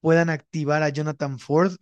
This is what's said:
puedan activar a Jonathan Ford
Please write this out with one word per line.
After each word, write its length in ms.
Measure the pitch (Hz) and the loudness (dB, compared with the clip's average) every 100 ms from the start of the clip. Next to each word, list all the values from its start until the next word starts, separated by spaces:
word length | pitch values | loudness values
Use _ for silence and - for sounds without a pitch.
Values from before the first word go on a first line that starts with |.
puedan 300 | 160 165 170 | 4 2 2
activar 520 | 156 _ 160 143 151 | -4 _ -6 -2 0
a 60 | 151 | 0
Jonathan 500 | 143 151 147 143 131 | -2 -6 -4 -8 -8
Ford 380 | - 147 185 180 | -2 2 2 -2